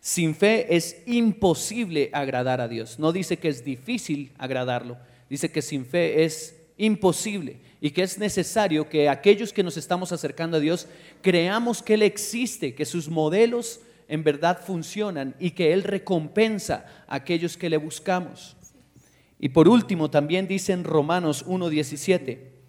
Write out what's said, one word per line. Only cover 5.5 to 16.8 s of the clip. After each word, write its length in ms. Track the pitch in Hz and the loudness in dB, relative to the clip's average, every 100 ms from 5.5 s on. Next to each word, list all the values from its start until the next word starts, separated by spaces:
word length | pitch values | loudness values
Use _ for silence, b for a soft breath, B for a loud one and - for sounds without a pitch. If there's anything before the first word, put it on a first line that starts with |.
que 100 | - | -4
sin 240 | - 143 127 | -4 -8 -4
fe 380 | 170 165 151 | 0 2 2
es 360 | 160 156 - - _ _ | 2 0 -14 -18 _ _
imposible 840 | 214 214 185 165 214 202 143 - b b | 0 4 2 2 -4 -6 -8 -14 b b
y 120 | 147 | -4
que 100 | 180 | -2
es 160 | 185 190 | -2 -2
necesario 720 | 208 - 175 226 202 156 151 | -4 -2 -2 0 2 0 0
que 200 | 156 147 | 2 2
aquellos 440 | 139 196 208 226 | 4 4 4 4
que 100 | - | -2
nos 140 | 180 160 | -2 -4
estamos 340 | 151 180 185 | -6 -4 -4
acercando 460 | 175 147 - 165 165 | -6 -6 -6 -2 0
a 40 | |
Dios 280 | 151 175 - B B B | 2 0 -4 B B B
creamos 600 | 185 175 170 208 240 226 | 2 4 4 0 0 -4
que 120 | - | 2
Él 80 | 214 | 4
existe, 720 | 208 - - 233 247 - 143 | 4 2 -8 -4 -6 -4 -8
que 100 | 120 | -6
sus 240 | 151 175 151 | -6 -4 -4
modelos 720 | 160 156 185 233 240 233 - b b b | 0 2 4 4 2 -6 -12 b b b
en 160 | 156 | -2
verdad 360 | 156 143 165 175 | 0 2 0 0
funcionan 760 | - 180 160 208 208 160 135 - | -4 -6 -6 -6 -4 -4 -8 -4
y 140 | 180 | -6
que 200 | - 165 | 2 2
Él 120 | 175 | 2
recompensa 1000 | 196 196 - 180 151 - 220 214 - 131 | 0 -4 0 -2 0 0 2 0 -4 -6